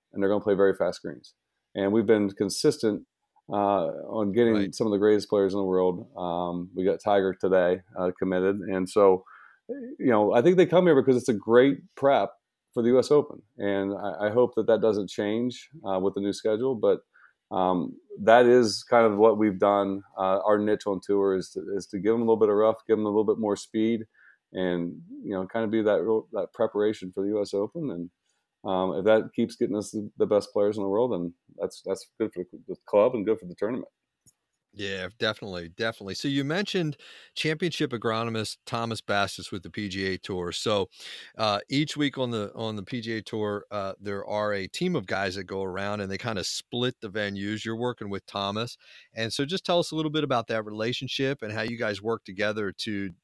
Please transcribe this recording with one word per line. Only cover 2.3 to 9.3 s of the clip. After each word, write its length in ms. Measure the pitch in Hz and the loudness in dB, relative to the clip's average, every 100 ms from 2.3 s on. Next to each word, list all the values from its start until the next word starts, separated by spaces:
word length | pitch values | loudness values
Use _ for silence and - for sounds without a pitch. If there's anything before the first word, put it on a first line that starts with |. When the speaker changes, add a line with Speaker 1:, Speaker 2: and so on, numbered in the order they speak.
Speaker 1:
consistent, 720 | 98 101 - 156 143 113 104 - _ _ _ - | 0 -4 0 0 2 0 -2 -8 _ _ _ -8
uh, 340 | 101 101 98 80 76 76 110 | -2 0 0 0 -6 -6 -4
on 120 | 101 | 0
getting 240 | 101 117 107 | 4 4 4
Speaker 2:
Right. 200 | 95 - | 0 -2
Speaker 1:
some 120 | 113 | 0
of 40 | |
the 60 | 101 | 4
greatest 300 | 107 104 - | 4 4 2
players 240 | 104 98 | 2 2
in 60 | 101 | 0
the 120 | 95 | 0
world. 340 | 92 92 90 - - | 2 2 0 -8 -8
Um, 540 | 90 85 87 87 90 95 | -4 -4 -4 -6 -6 -2
we 80 | |
got 160 | 92 85 | -2 0
Tiger 300 | 107 101 95 | 2 2 2
today, 480 | 90 95 92 90 92 - - | 0 2 4 4 2 -4 -4
uh, 140 | 90 - | -4 -2
committed. 400 | 95 92 95 101 | 0 2 2 0
And 280 | 87 95 92 | -2 -4 0
so, 340 | 107 98 92 - | 6 6 6 0